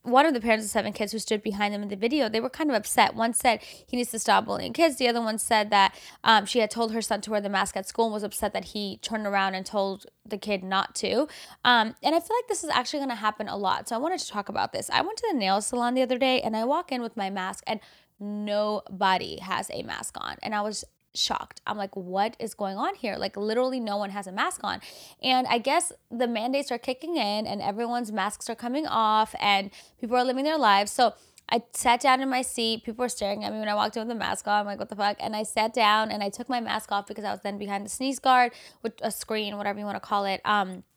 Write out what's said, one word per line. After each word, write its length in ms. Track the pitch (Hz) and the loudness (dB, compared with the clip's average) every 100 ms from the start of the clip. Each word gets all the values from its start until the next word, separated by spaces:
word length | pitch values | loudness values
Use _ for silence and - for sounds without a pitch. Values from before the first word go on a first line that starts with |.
one 220 | - 254 | 4 6
of 80 | 311 | 6
the 80 | 247 | 4
parents 240 | 226 220 | 2 2
of 60 | 208 | 2
seven 220 | 220 208 | -2 -2
kids 180 | - 208 | -2 -4
who 80 | 214 | -4
stood 240 | - 214 | -2 -2
behind 320 | 220 202 208 | -2 -2 -2
them 80 | 208 | -2
in 60 | 208 | -6
the 80 | 196 | -2
video, 320 | 226 294 226 | 0 2 2
they 100 | 220 | 0
were 100 | 247 | -2
kind 220 | - 311 | -2 0
of 60 | 226 | 0
upset. 400 | - - 214 - | 2 4 4 4
One 180 | 226 | 0
said, 260 | 226 254 214 | 2 2 2
"He 320 | - - - 247 | -2 -20 -6 -2
needs 160 | 240 | -2
to 80 | 226 | -2
stop 240 | - 196 | 4 4
bullying 280 | - 202 185 | 4 -2 -2
kids." 220 | 233 330 | 2 2
The 140 | 254 247 | 4 2
other 120 | 233 | 2
one 180 | 226 214 | 0 -2
said 320 | - 220 208 | 2 2 4
that, 280 | 202 196 - - - | 6 6 4 -14 -2
um, 240 | 214 214 202 | 6 6 6
she 140 | 247 | 2
had 100 | 214 | 2
told 220 | 226 226 | 2 -2
her 100 | 226 | -2
son 180 | 214 208 | -2 -2
to 100 | 208 | 0
wear 80 | 208 | -2
the 80 | 202 | 0
mask 280 | 196 196 196 | 0 -2 -4
at 120 | 196 | -4
school 160 | - | 0
and 100 | 226 | 0
was 80 | 208 | 0
upset 300 | 202 - 214 | -6 -4 -4
that 140 | 196 175 | -2 -6
he 320 | 214 202 - | -6 -6 -6
turned 280 | - 214 208 | -6 -6 -2
around 300 | 202 190 190 | 0 2 -2
and 100 | 190 | -4
told 400 | 214 196 196 - _ | -2 0 -2 -12 _
the 140 | - 202 | -10 -8
kid 240 | 208 196 | -2 -4
not 320 | 185 190 - | 0 0 0
to. 320 | - - 233 294 - - - | -2 0 0 0 -4 -20 0
Um, 320 | 247 240 220 - | 4 6 4 0
and 140 | 269 | 2
I 60 | 330 | 2
feel 160 | 330 466 | 2 0
like 100 | 480 | 0
this 160 | 403 | -4
is 80 | 339 | -2
actually 300 | - 240 302 | -2 -2 -2
gonna 160 | 269 226 | -4 -2
happen 320 | 214 214 214 | -2 -2 -4
a 80 | 190 | -2
lot. 320 | 196 - 208 | 0 0 -2
So 80 | 233 | -4
I 20 | |
wanted 220 | 311 370 | -2 -4
to 80 | - | -4
talk 200 | 208 196 | -6 -4
about 240 | 196 - | -2 -2
this. 160 | - - | -4 0
I 120 | - | 2
went 180 | 359 440 | 2 0
to 80 | 453 | -2
the 40 | 302 | 0
nail 240 | 190 196 | 2 2
salon 340 | 208 247 240 | 0 0 0
the 80 | 254 | 2
other 140 | 254 247 | 2 2
day 240 | 262 254 | 2 2
and 140 | 220 220 | 0 -2
I 80 | |
walk 280 | 233 311 349 | 0 0 -2
in 100 | 254 | -6
with 140 | 233 226 | -6 -6
my 120 | 196 | -6
mask 360 | 196 185 202 - | -4 -6 -6 -6
and 140 | 220 - - _ - | -8 -8 -20 _ -14
nobody 1200 | 208 208 208 208 208 214 - 190 196 185 - 78 | -10 -6 -4 0 0 -2 -6 0 2 2 0 -10
has 280 | 185 - - | -6 -6 -6
a 100 | - | -8
mask 340 | - - - - | -8 -8 -8 -8
on. 200 | - - | -10 -8
And 100 | - | -6
I 60 | 214 | -4
was 240 | 208 202 - _ _ | -4 -6 -10 _ _
shocked. 460 | - - - - - - | -4 -2 -2 -6 -10 -6
I'm 100 | 214 | -4
like, 180 | 196 | -6
"What 420 | 196 180 190 214 - | -8 -4 0 0 -2
is 160 | 226 | -10
going 240 | - 196 190 | -6 -6 -4
on 160 | 311 | -4
here?" 220 | 403 220 190 | -4 -4 -4
Like, 200 | 196 202 | -4 -4
literally 420 | 214 226 254 262 | -2 0 0 0
no 200 | 220 202 | -2 -2
one 100 | 202 | -4
has 180 | 202 190 | -6 -6
a 60 | |
mask 300 | 196 320 - | -2 -2 -2
on. 160 | 208 185 - - - - | -4 -6 -8 -18 -20 -4
And 240 | 247 254 254 | 2 4 4
I 120 | 240 | 2
guess 340 | 262 320 - - _ | 2 2 0 -6 _
the 160 | 233 240 | -2 0
mandates 460 | 226 240 277 277 | 0 0 0 -2
are 60 | 240 | -4
kicking 380 | - 254 320 330 | -4 -6 -2 0
in 300 | 208 208 214 | 0 0 -2
and 140 | 202 | -4
everyone's 500 | - 202 233 240 226 | -4 -2 -2 -2 -2
masks 380 | 214 196 - - | -2 -2 -2 -8
are 60 | |
coming 320 | 226 247 269 320 | -8 -4 -4 0
off 480 | 226 220 214 220 - | 2 4 4 2 0
and 320 | 202 196 202 - - _ | 2 2 0 -8 -20 _
people 160 | 226 247 | 0 2
are 80 | |
living 200 | 254 254 | 2 2
their 120 | 285 311 | 0 4
lives. 340 | 226 196 208 | 6 6 4
So 220 | - 240 - _ _ - | 4 2 2 _ _ -2
I 140 | 233 - | -2 -2
sat 280 | - 254 240 | -2 2 4
down 220 | 277 254 | 4 4
in 80 | 269 | 2
my 100 | 254 | -2
seat. 420 | 262 - 226 220 | -2 -2 -2 -2
People 200 | 240 220 | -4 -4
were 80 | 247 | -4
staring 340 | - 202 208 | -2 -4 -2
at 80 | 208 | -4
me 60 | 214 | -4
when 100 | 214 | -2
I 60 | |
walked 200 | 208 214 | 0 0
in 60 | 226 | -2
with 80 | 220 | -6
the 60 | |
mask 340 | 233 190 208 - | -4 -2 -2 0
on. 120 | 208 | 0
I'm 40 | |
like, 140 | 202 202 | 0 -4
"What 100 | - | -6
the 80 | 202 | -2
fuck?" 220 | 202 208 | 0 0
And 160 | 233 214 | -4 -4
I 60 | |
sat 320 | 214 - 220 | -4 0 0
down 360 | 240 214 214 220 | 4 4 6 2
and 120 | 208 | -2
I 80 | 202 | -4
took 180 | 196 247 | -6 -4
my 120 | 240 | -4
mask 300 | 220 185 - | -2 -4 -2
off 160 | 202 202 | -4 -4
because 180 | 208 | -8
I 60 | 208 | -6
was 100 | 208 | -6
then 160 | 202 202 | -6 -6
behind 260 | 202 202 | -6 -6
the 60 | 208 | -6
sneeze 280 | - 269 262 | -4 -4 0
guard 360 | 269 254 240 - - - | 6 6 6 0 -18 -10
with 140 | 226 - | -10 -6
a 80 | 226 | -6
screen, 480 | - - 220 208 208 | -6 -6 -4 -4 -4
whatever 200 | 202 208 | -4 -4
you 60 | |
wanna 160 | 208 196 | -6 -6
call 240 | - 202 | -2 -2
it. 160 | 196 190 - | 0 -2 0
Um, 360 | 208 190 185 - | 2 0 -4 -12